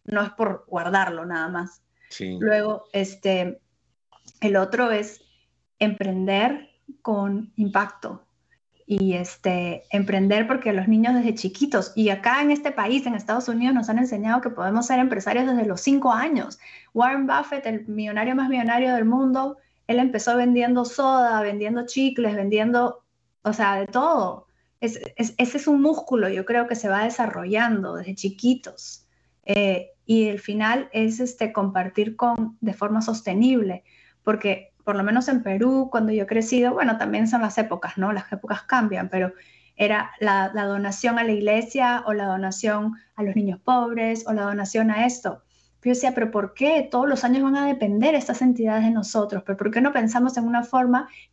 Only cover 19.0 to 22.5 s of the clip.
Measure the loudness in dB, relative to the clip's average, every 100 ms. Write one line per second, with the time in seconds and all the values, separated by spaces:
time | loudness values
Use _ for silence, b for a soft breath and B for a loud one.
19 | 2 2 2 0 -2 -6 b b -2 2
20 | 2 0 0 2 4 4 4 2 0 0
21 | 2 4 4 2 -2 -4 -4 -4 -4 0
22 | 0 2 -2 0 0